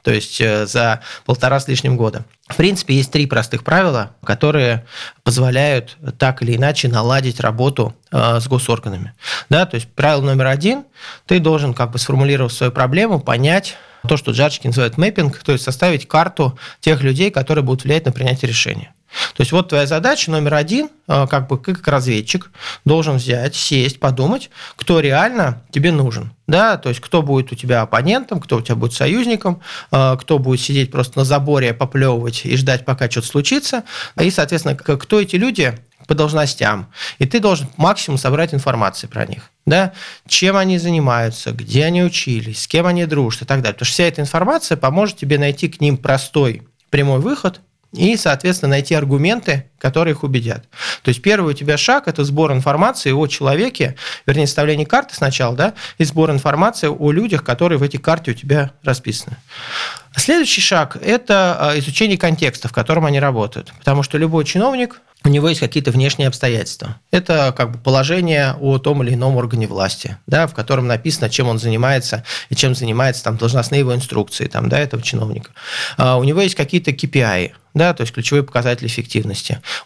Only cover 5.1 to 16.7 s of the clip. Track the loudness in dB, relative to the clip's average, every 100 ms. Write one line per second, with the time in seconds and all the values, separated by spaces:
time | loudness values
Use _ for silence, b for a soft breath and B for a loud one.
5.1 | B -2 2 2 2 2 0 -4 -12 -12
6.1 | -2 0 0 -2 2 0 0 0 0 2
7.1 | 0 0 -2 -2 0 0 0 -4 -6 _
8.1 | 0 2 2 0 -2 0 -2 -4 -8 -10
9.1 | -10 B B B 2 2 -4 -6 0 2
10.1 | 2 2 2 2 2 0 -2 -6 B B
11.1 | B -2 2 2 2 0 -2 -2 -2 0
12.1 | 2 2 2 0 0 -2 0 0 2 2
13.1 | 0 0 0 2 2 0 -12 B B -2
14.1 | -2 0 0 0 0 -2 0 0 2 0
15.1 | 2 -2 -2 -2 -2 -2 0 0 0 0
16.1 | 0 2 0 -2 -2 B